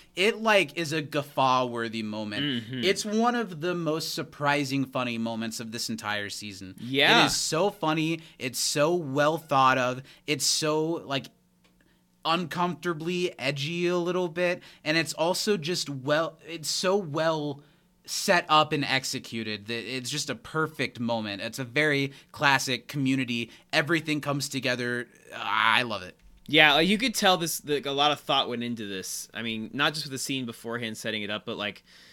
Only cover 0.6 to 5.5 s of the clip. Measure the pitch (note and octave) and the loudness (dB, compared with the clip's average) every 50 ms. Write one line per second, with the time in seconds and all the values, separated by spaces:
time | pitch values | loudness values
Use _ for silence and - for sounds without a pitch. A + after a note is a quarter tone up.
0.6 | F3 C3+ - E3+ E3+ C#3+ D#3+ D#3+ D3+ D3 D3 D3 C3+ - - C#3 C3+ C3 B2+ B2+ | 4 2 -2 -6 -4 -2 -2 -4 -4 -2 -4 -4 -4 -2 0 2 4 4 4 4
1.6 | B2+ B2 A#2 A#2 A2+ A#2 A2 A2+ G#2+ G#2+ G#2 A2 G#2+ G#2+ G#2 G#2 C#3+ D3 C3 A#2 | 2 0 -2 -2 -4 -2 -4 -4 -4 -4 -6 -6 -6 -6 -4 -4 -2 -2 -2 -4
2.6 | A2 A2+ C3 B2+ D#3 F#3 G3 - - G#3+ G#3 A3 A3+ A#3+ A#3+ A#3+ A3+ F#3 F3+ D3 | -4 -6 -6 0 0 0 0 0 -2 -2 0 2 2 2 2 0 -4 -6 -8 -6
3.6 | D#3 F3+ F3+ F3 E3 D3+ D#3 E3 D#3+ - - E3 D3+ D#3 - - D3 C#3+ C#3+ D3 | -4 -4 -2 -2 -2 -2 -2 -2 -4 -4 -6 -6 -8 -8 -8 -2 0 2 2 2
4.6 | C#3+ B2+ C3+ C#3 C3 C3 - C3 B2 B2 A#2 A2+ A2+ A2+ A2+ A2 A2+ A2+ | 0 0 0 -2 -2 -2 -2 -4 -4 -2 -4 -4 -4 -4 -4 -4 -6 -6